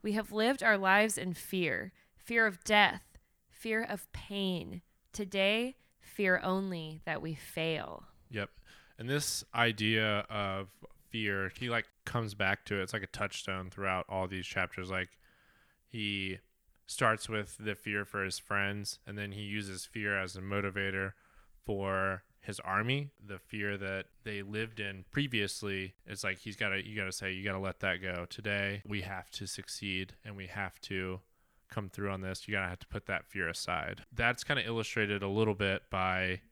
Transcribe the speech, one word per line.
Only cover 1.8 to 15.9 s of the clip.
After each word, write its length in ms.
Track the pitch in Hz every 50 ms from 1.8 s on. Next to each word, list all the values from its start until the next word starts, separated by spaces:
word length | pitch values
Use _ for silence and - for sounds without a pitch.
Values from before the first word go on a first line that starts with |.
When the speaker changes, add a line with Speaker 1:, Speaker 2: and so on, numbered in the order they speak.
| - 185 - _ _ _ _
Speaker 1:
fear 300 | - - - 233 233 226
of 160 | 214 190 175 -
death, 540 | - 214 208 208 160 - 185 - - - - _ _ _ _ _ _
fear 340 | - - - 226 220 220 233
of 260 | - 208 202 - - -
pain. 680 | - - - 202 202 196 190 185 170 - - 190 175 _ _ _ _ _ _
Today, 640 | - - 208 185 196 196 190 196 214 220 240 254 262 _ _ _ _ _
fear 400 | - - - - 208 185 185 -
only 600 | - 185 185 190 196 190 180 170 160 156 156 160 -
that 180 | - 156 -
we 120 | - 160 160
fail." 720 | 143 - - - 170 160 165 160 151 - - - - - - - - - -
Speaker 2:
Yep. 220 | 127 107 101 - - - - - - - - - -
And 120 | - 117 120
this 340 | 139 147 143 - - - - - -
idea 680 | 120 117 117 110 104 107 107 113 110 110 107 104 101 101 -
of 400 | 110 104 101 98 95 95 98 95 - - - - - - - -
fear, 400 | - 113 107 104 101 98 95 92 -
he, 120 | - 123 123
like, 160 | 117 117 113 - _ _ _
comes 320 | - - 120 113 107 101
back 300 | 104 101 95 98 - -
to 120 | - 104
it. 60 | 98 92
It's 80 | 95
like 100 | - 110 95
a 40 |
touchstone 640 | - - - 104 98 - - - - 95 92 92 92
throughout 360 | 92 - 98 95 92 92 87 -
all 180 | 98 95 95
these 180 | 92 95 95 87
chapters. 460 | - - 95 92 87 - - 92 92
Like, 260 | 95 92 92 - - _ _ _ _ _ _ - _ _ _ _ _ _ _
he 520 | _